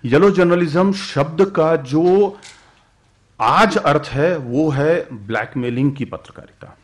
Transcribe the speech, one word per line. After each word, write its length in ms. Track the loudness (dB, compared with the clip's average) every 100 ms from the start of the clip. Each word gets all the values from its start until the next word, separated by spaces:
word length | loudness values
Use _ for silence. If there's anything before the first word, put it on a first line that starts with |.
| 2
Yellow 260 | 2 4
journalism 600 | 4 2 2 0 0 0
शब्द 520 | -2 -4 -4 -4 0 0
का 260 | 2 0 0
जो 640 | -2 0 2 4 2 -2 -20 -20 _ _ _ _ _ _ _ _
आज 380 | 0 4 2 2
अर्थ 300 | 0 0 -2
है 300 | -2 0 -2
वो 320 | -4 -2 0
है 380 | 0 0 0 -2
blackmailing 840 | -14 -6 -6 -4 -6 -6 0 -2 -2
की 100 | -8
पत्रकारिता। 720 | -10 -16 -20 -20 _ -20 -20